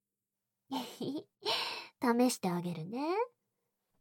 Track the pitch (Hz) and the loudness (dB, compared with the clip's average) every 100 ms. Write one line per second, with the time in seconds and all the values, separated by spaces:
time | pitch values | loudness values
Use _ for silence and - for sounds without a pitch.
0 | _ _ _ _ _ _ - 262 240 - | _ _ _ _ _ _ -6 -6 -6 -6
1 | 240 285 - _ 415 - - - - - | -4 -4 -8 _ -2 -2 -2 -6 -12 -2
2 | 247 233 247 - 190 175 175 156 160 233 | 2 6 6 4 0 0 -2 -4 -6 -4
3 | 302 381 494 _ _ _ _ _ _ _ | 0 0 0 _ _ _ _ _ _ _